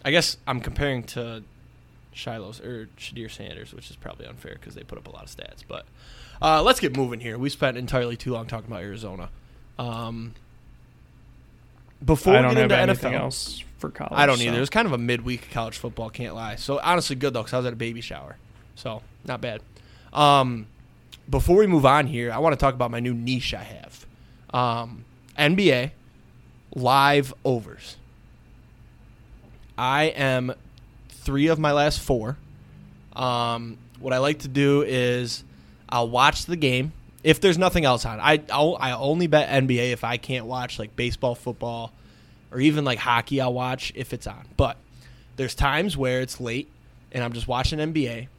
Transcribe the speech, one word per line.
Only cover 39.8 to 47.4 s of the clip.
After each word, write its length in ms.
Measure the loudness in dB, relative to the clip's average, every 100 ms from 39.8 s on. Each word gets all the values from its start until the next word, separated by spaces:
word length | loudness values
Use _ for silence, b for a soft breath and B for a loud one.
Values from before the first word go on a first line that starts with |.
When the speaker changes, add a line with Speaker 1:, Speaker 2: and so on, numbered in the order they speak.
| 0
Speaker 1:
if 120 | -2
I 140 | -4 -4
can't 280 | -4 -6 -6
watch, 340 | -6 -8 -8
like, 160 | -10 -4
baseball, 400 | -4 -2 -2 -2
football, 560 | -6 -8 -8 -8 -10 b b b b b -10
or 80 | 2
even, 260 | 4 4 0
like, 140 | 0
hockey 420 | 2 2 2 -2
I'll 120 | -2
watch 380 | -2 -4 -6 -8 -10
if 180 | -10
it's 140 | -10 -12
on. 200 | -14 -6 0
But 220 | 0 -2 -14 b b b b -6
there's 200 | -6 0
times 420 | 2 2 0 -2
where 240 | -2 -2
it's 180 | -4 -6
late 300 | -6 -6 -6 -14 -20 -20 -10
and 120 | -6
I'm 100 | -6
just 140 | -4